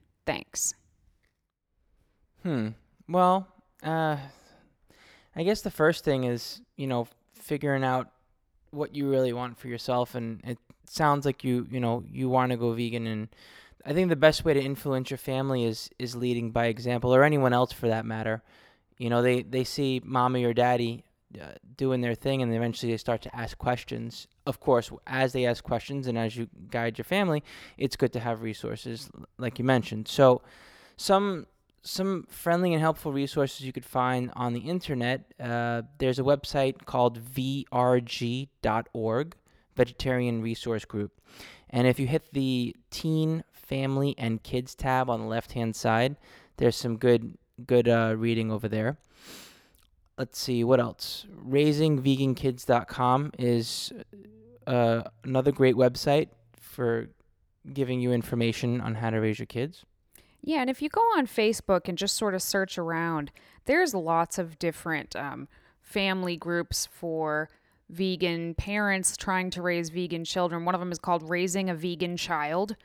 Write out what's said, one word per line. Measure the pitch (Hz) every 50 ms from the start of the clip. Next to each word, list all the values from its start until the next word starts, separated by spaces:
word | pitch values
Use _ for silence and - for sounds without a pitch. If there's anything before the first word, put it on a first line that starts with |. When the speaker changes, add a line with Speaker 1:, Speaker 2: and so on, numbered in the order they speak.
| _ _ _ _ _
Speaker 1:
Thanks." | - 143 - - - - - - - - _ _ _ _ _ _ _ _ _ _ _ _ _ _ _ _ _ _ _ _ _ _ _ _ _ _ _ _ _ _ _ _ _ -
Speaker 2:
Hmm. | 180 151 123 110 110 113 - _ _ _ _ _ -
Well, | 170 180 180 180 185 190 190 - _ _ _ _ _ _ -
uh, | 156 160 160 160 156 151 143 135 135 - - _ _ _ _ _ _ _ _ _ _ _ _ - - - - _ _ _
I | 156 165
guess | 190 220 208
the | - 202
first | - - 156 160 165 - -
thing | 156 139 131 127
is, | 123 120 117 - - - - 247 _ _ -
you | 139 135
know, | 127 120 117 - - _ _ _ _
figuring | - - - 156 139 143 143 139 135 131
out | 127 127 127 123 - _ _ _ _ _ _ _ _ _ _ _ _
what | - 147 131 - -
you | 143 143 139
really | 135 131 131 127 117
want | 123 123 123 120 -
for | - 123
yourself. | 120 113 - - 123 123 123 - -
And | 123 117 113 113 90 -
it | 120 127 - _ - _ _ _
sounds | - - - 156 147 143 143 135
like | 143 127 - -
you, | 131 123 123 120 -
you | 120 131
know, | 120 117 117 120 - -
you | - 127 131 127
wanna | 127 131 127 127 127 117
go | 120 120 113
vegan, | 113 120 113 117 120 113 113
and | 110 107 110 117 - - - - - - - - _ _ -
I | - 147
think | 175 185 180
the | 165 135
best | 151 156 151 - -
way | 165 147
to | 139
influence | 135 139 139 - - 147 135 131 131 -
your | 135 127
family | - - 131 131 135 139 135 123 117
is, | 113 113 - - - - -
is | 127 120 123
leading | 120 123 123 120 120 117 113
by | 110 117 117
example, | 117 110 110 117 123 123 120 120 123 127
or | 131 139
anyone | 151 151 143 131 127 123
else | 123 127 -
for | - - - 117
that | 110 110 113
matter. | 113 113 110 110 113 110 110 - _ - - - _ _ _ _ _ _ -
You | 123 117
know, | 120 120
they, | 120 127 123 123
they | - - 131 131 127
see | - - - 143 135 131 127 -
mommy | - 135 127 123 127 127 127 123
or | 120 117
daddy, | 120 120 123 123 120 120 113 117 110 - _ _ _ _ _ - 98
uh, | 80 69 - - - - 123 -
doing | 139 131 127 123
their | 120 120 113
thing, | - - 139 135 135
and | 127 117 113
eventually | 113 117 117 113 - - 117
they | 113 110
start | - - 117 110
to | - - -
ask | 120 117 110 - -
questions. | - 127 123 117 - - - 117 113 117 - - - - _ _ _
Of | 139 131 -
course, | - - 131 120 113 - - - - -
as | 127 131 135 127
they | 120 131 123
ask | 120 117 - -
questions | - 127 113 - - 139 139 131 127
and | 117 117
as | 113 110 113
you | 123 117 - - - 85 98
guide | - 117 117 117 110 -
your | 120
family, | - 180 202 202 180 151 147 - - - - - - - -
it's | - 135 -
good | - 135 123 -
to | 120
have | 113 120 113 110
resources, | 113 113 104 - - 110 113 113 - 120 117 117 - - - -
l-, | - - _ -
like | 123 117 117 -
you | 120
mentioned. | 131 131 123 - - 113 107 104 -
So | - - 139 127 123 123 - - - - - - - - - - _ -
some, | - - 196 196 202 202 190 156 - - _ _ _ _ _ _
some | _ - - - 190 196 190 170 - -
friendly | - - - 175 170 175 185 180 165
and | 156
helpful | 160 160 160 - - 156 139
resources | 139 139 135 - 151 139 131 - -
you | 135 131
could | - 127 -
find | - - 131 127 127 127 123 123 123 -
on | - 123 123
the | 120 120
internet. | 110 147 175 185 - - 143 123 120 120 127 135 - - _ -
Uh, | 131 120 120 120 120 120 120 117 117 - - -
there's | 139 127 127 135
a | 127
website | 135 147 139 - - - 143 135 135 135 - -
called | - - 127 123 120 117 117
V | 117 123 131 131 127 131 135 139 131 -
R | - 123 123 123 127 127
G | 120 117 - - 123 117 120 131 139 - _ _
dot | - 110 107 113 113 -
org, | - 117 110 110 110 123 151 170 - - _ _ _ _ _ _ _ -
Vegetarian | 123 120 120 - - 135 127 123 123 123 117 113
Resource | 110 113 113 - - 120 113 107 -
Group. | - - 104 101 101 - _ _ _ - - - - - - _ -
And | - 120 123 127
if | 127 -
you | 135 123
hit | 147 156 - _ 147
the | 139 135 131 131 123 120 117 - - _ _
Teen, | - - - 160 160 156 156 156 160 165 - - _
Family, | - - - 143 135 135 135 135 139 139 143 131 -
and | 113 113 113 107
Kids | - - - 127 127 - -
tab | - - 135 131 127 131 127
on | 117 113
the | 110 110
left-hand | 110 117 - - - 120 117 113 110
side, | - - 120 110 113 123 135 147 - - - - - - _ _ -
there's | 127 120 113
some | - - 120 113 110
good, | 127 123 120 117 113 - - - _ _ _ - 123 -
good, | 127 123 117 120
uh, | 117 113 113 113 110 110
reading | 113 117 117 113 113 110
over | 110 104 113 104
there. | 104 110 107 123 151 - _ _ _ _ - - - - - - - - _ _ _ _ _ _ _ _ _ _ _ -
Let's | 131 - - -
see, | - 135 127 120 117
what | 120 131 123
else? | 120 110 - - - - - - - 202
Raising | - - - 127 131 143 151 151 147 147 160 156 151 135
vegan | 127 139 135 131 139 135 127
kids | - - 135 123 123 -
dot | - 123 120 107 -
com | - - 127 123 127 135 147 151 - -
is, | 127 120 120 117 117 - - - - - 262 226 - - - 202 - 208 214 - - - 240 - -
uh, | - 127 123 117 113 113 117 113 - - _ -
another | 131 131 131 131 143
great | 135 - 135 131 117
website | 117 127 123 127 - - 151 143 151 160 - - _ _ _ _ -
for | - - - - 123 117 117 113 113 110 - _ _ _ _ _ _ _ _ _ - -
giving | 135 139 135 123 127 127
you | 123 123
information | 123 120 113 - 123 120 117 117 110 - - 120 120 123
on | - 113 113
how | 113 117 113
to | 110 110
raise | 110 110 107 107
your | 110
kids. | - - 117 127 160 175 - - _ _ _ _ _ - - _ _ _ _
Speaker 1:
Yeah, | - - 320 294
and | 254 254
if | 262 -
you | 285 302
go | - 415 453 466 440
on | 339 269 214
Facebook | - - 214 214 220 - - - 190 175 - -
and | 180
just | - 196 202 - -
sort | 226 208 185
of | 185
search | - - - 196 190 190 - 185
around, | 170 165 165 165 170 170 165 156 143 139 - - - - - - _
there's | - 277 339 370 311 220
lots | 185 160 165 165 165 170 - - -
of | 180 165 156 -
different, | - 165 160 - - 170 160 147 - - -
um, | 95 139 139 127 127 139 - _ - _ _ _ _
family | _ - - 208 196 190 190 190 185 175 175 -
groups | - 170 170 170 165 - - - - -
for | - - - 170 160 160 156 156 151 151 156 156 _ _ _ _ _ _ _ -
vegan | 170 170 190 185 185 156 180 175 170 165 165 170 165
parents | - - 202 202 208 208 202 190 190 185 - - -
trying | - 202 190 185 185 185
to | 180 180
raise | 175 180 175 170 170 165
vegan | 160 180 180 165 175 165 165
children. | - - 185 180 170 170 170 170
One | 180 185
of | 175
them | 180 180
is | 175 -
called | - 185 175 170 156 156
Raising | 175 175 180 190 175 196 190 185
a | 175
Vegan | 156 160 180 175 156 180 175 175 170
Child, | - 175 170 151 147 147 160 180 202 208 214 - _